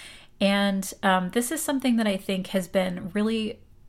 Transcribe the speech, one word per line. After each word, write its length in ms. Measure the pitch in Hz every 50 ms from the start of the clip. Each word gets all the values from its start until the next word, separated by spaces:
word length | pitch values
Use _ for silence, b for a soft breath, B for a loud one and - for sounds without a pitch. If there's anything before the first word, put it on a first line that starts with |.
| B B B B B B B -
And, 500 | 202 196 196 202 202 202 196 196 190 - - - -
um, 280 | 196 190 185 185 180
this 200 | - 240 240 -
is 100 | 320 294
something 360 | - - 285 269 - 262 240
that 100 | 226 226
I 100 | 208 196
think 320 | 190 - - 196 185 185 -
has 200 | - 190 185 175
been 420 | - 196 185 185 180 180 - 185 -
really 460 | 208 208 220 226 220 220 214 - - - - - - -